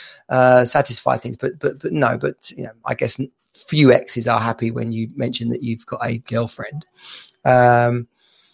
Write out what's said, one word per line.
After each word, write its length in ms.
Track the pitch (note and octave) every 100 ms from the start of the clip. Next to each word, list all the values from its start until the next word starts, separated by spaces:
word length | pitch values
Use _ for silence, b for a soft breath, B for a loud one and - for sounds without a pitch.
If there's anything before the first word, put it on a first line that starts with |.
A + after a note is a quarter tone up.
| B B _
uh, 360 | B2+ B2+ B2+ B2
satisfy 520 | C#3+ C#3 B2 - B2
things, 200 | B2 B2
but, 220 | C3+ -
but, 200 | C#3+ C3
but 120 | D#3+
no, 240 | D#3 B2 A#2
but, 340 | C#3+ - - -
you 60 |
know, 80 | A#2+ A2 C3
I 100 | C3
guess 240 | B2 -
n-, 120 | C3+ _ _
few 400 | - - D3+ C#3+
exes 340 | B2+ - A#2+ A#2
are 120 | A2+
happy 300 | A2+ A2+ A2+
when 200 | A#2+ A2+
you 180 | A2+ A2+ C#3
mention 340 | B2+ - A#2
that 140 | A#2+
you've 220 | A#2+ A2+ -
got 200 | - A#2+
a 120 | A#2
girlfriend, 680 | - A#2 A#2 - G#2 D3+ - B B B B B C3
um, 600 | B2+ B2 A#2+ A#2+ A#2+ A#2 b b b b